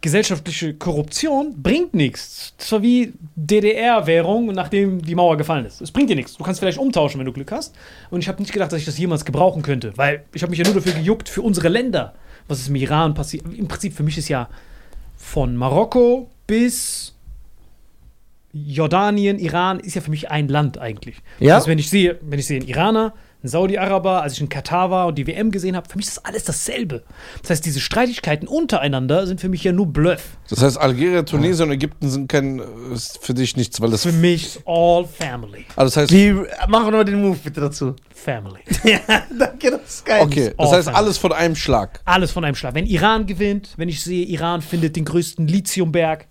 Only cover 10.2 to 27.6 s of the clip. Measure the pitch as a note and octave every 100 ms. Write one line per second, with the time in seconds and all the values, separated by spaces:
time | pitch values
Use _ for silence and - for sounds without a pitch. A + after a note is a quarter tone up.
10.2 | - D3+ E3+ E3+ F3 F#3+ E3+ D#3+ D#3+ A3
11.2 | - - A#3 F3 E3 G3+ B3+ F#3 G#2+ -
12.2 | - - - C#3 B2+ C#3 B2+ D3+ D#3+ D3+
13.2 | D3 D#3+ E3 G#3+ F3+ - G3 - D3 D#3
14.2 | - C3+ A#2+ - - - - - - -
15.2 | - - B2+ A#2+ B2+ C#3+ A3+ B3 A#3+ B3
16.2 | B3 - - A3 B3 A#3+ - - - -
17.2 | - - - - - - - - - -
18.2 | - - _ D3+ D3 C#3 D#3 F3 G3+ G#3
19.2 | G3+ G3 F3 E3+ F3+ F#3 F#3 F3+ D3+ D3+
20.2 | D3+ D3+ D3 C#3+ D3 - A#2 G#2 - -
21.2 | - - C3+ F3 D#3 D#3+ D3 G3+ F3 E3+
22.2 | D3+ C#3+ C3 C#3 B2+ B2+ F#3 A3 A3 G#3+
23.2 | - _ B2+ D3 F#3+ F#3+ F#3+ F#3+ F3+ F#3
24.2 | D3 C3 D3 C#3 - F3 F#3 F#3 F3 D3
25.2 | C3+ E3 A3 G3+ F#3 F#3 - G3 G#3 -
26.2 | - A3 - D3+ - - A3 A#2+ - -
27.2 | - - - E3